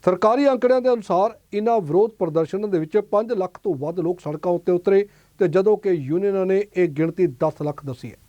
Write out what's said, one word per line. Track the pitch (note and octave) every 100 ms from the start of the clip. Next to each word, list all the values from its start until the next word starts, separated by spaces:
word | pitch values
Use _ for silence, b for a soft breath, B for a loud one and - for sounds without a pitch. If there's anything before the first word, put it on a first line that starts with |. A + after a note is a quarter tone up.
ਸਰਕਾਰੀ | - F#3 G#3+ B3 C#4+
ਅੰਕੜਿਆਂ | B3+ B3 B3+
ਦੇ | B3+
ਅਨੁਸਾਰ | A#3+ F#3+ F3+ G3+ G#3+ _
ਇਹਨਾਂ | G3+ A3 A#3
ਵਿਰੋਧ | D#3+ E3 A3
ਪ੍ਰਦਰਸ਼ਨਾਂ | A3 F3 D#3 D#3+ F#3+ G#3
ਦੇ | F3+
ਵਿੱਚ | D#3 G#3+
ਪੰਜ | G3+ G#3 A3+
ਲੱਖ | A3+ F#3 -
ਤੋਂ | G#3
ਵੱਧ | D3 D3 F3
ਲੋਕ | E3 F3
ਸੜਕਾਂ | D#3 D#3 F3+
ਉੱਤੇ | F3 E3+
ਉਤਰੇ | F3+ F3+ G3 G3+ b b _
ਤੇ | F3+
ਜਦੋਂ | E3+ G3 G#3
ਕਿ | G#3
ਯੂਨੀਅਨਾਂ | F3 C3+ E3 G3+ G3 F#3
ਨੇ | F#3+ G3+ F#3
ਇਹ | F3
ਗਿਣਤੀ | C#3+ E3 E3 F3
ਦਸ | B2 D#3 -
ਲੱਖ | D3 - C#3
ਦੱਸੀ | B2 B2+
ਹੈ। | -